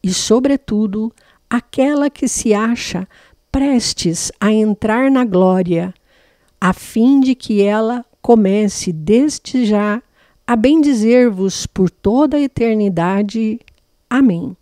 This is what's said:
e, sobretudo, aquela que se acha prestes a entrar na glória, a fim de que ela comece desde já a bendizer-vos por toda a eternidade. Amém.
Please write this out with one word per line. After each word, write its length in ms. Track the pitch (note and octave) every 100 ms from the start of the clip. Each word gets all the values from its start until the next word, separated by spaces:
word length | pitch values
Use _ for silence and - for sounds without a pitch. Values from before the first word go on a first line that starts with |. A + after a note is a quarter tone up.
e, 100 | F#3
sobretudo, 960 | F#3 - A3+ C4+ C#4 - G#3 G#3+ G3+ A3 _ _ _ _
aquela 600 | A#3+ - - C4+ D4 C#4+
que 180 | - B3+
se 260 | - A#3
acha 540 | G#3 A3+ A#3+ - F3 F#3+ _ _ _ _
prestes 800 | C4+ C#4 B3+ - - F3 E3 - -
a 140 | G3+
entrar 560 | A3 G#3+ G3+ G#3+ A3+ C4+
na 160 | C4 B3
glória, 680 | F3+ F#3 F#3 F3+ E3+ F3+ - _ _ _ _ _ _
a 100 | F#3
fim 480 | F#3 - - A#3 C#4
de 140 | C4
que 300 | B3+ - G#3
ela 420 | G3+ G#3+ A3 B3 A#3+ _
comece 720 | - A3+ G3 G3+ G#3+ - -
desde 720 | D#3+ D#3 A3 D4 - - C4 A3+
já 360 | G#3 G#3 G#3+ _ _ _ _ -
a 80 | A#3+
bendizer-vos 1080 | A#3+ D#4+ D4 B3 A3 B3 B3 F#3+ F#3+ - -
por 240 | - F#3
toda 480 | _ G3 A#3+ D4+ D4
a 40 |
eternidade. 1200 | C#4 - A#3 G#3+ G3+ E3+ E3+ G3 G#3 A3 A3 A3+ _ _ _ _ _
Amém. 480 | B3+ C4 E3+ - F#3